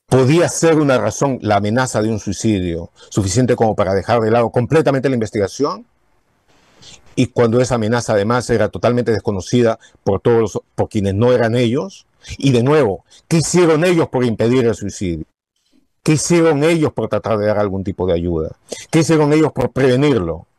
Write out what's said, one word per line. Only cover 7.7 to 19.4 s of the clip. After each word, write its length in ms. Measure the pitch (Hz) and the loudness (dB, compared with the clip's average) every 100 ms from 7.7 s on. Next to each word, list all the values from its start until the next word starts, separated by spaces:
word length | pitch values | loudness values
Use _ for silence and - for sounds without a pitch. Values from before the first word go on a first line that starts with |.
| 120 | 0
amenaza 380 | 107 120 117 | 0 -2 0
además 340 | 107 101 123 123 | 0 0 -2 0
era 180 | 117 104 | 0 -2
totalmente 420 | 90 113 120 117 | 0 0 0 0
desconocida 680 | 104 - 101 - 123 113 113 _ _ | -2 -2 -6 -2 0 2 -2 _ _
por 180 | - 98 | -4 0
todos 200 | - 117 | 2 2
los, 180 | 107 - - - | 0 -4 -8 -6
por 140 | 101 | -4
quienes 260 | 110 98 98 | -2 -2 2
no 180 | 120 | 2
eran 220 | 123 117 120 | 2 2 0
ellos. 500 | 120 131 190 - _ _ - - | 0 -2 -6 -12 _ _ -18 -4
Y 140 | 135 | 0
de 100 | 123 | 2
nuevo, 400 | 123 151 117 90 _ - - | 2 2 2 -2 _ -20 -2
¿qué 100 | 165 | -2
hicieron 460 | - 180 170 151 | 2 2 4 4
ellos 240 | 180 170 135 | 2 2 0
por 160 | 131 | 0
impedir 400 | 123 107 113 127 117 | -2 0 0 2 0
el 100 | 101 | -2
suicidio? 500 | 98 - 92 80 - _ _ _ _ _ _ _ | -6 -6 -6 -6 -10 _ _ _ _ _ _ _
¿Qué 100 | - | 0
hicieron 500 | 151 - 175 165 143 | 0 2 2 2 2
ellos 300 | 156 165 147 | 2 2 0
por 160 | - 110 | -2 -4
tratar 280 | 107 98 107 | -2 -2 0
de 80 | 104 | 0
dar 100 | 104 | 0
algún 260 | 104 95 | -2 -4
tipo 240 | 95 90 92 | -6 -4 -2
de 60 | |
ayuda? 420 | 85 87 82 78 - - - - | -2 -2 -4 -6 -12 -18 -18 -2
¿Qué 80 | 160 | 0
hicieron 340 | 156 156 147 | 2 2 2
ellos 180 | 156 | 2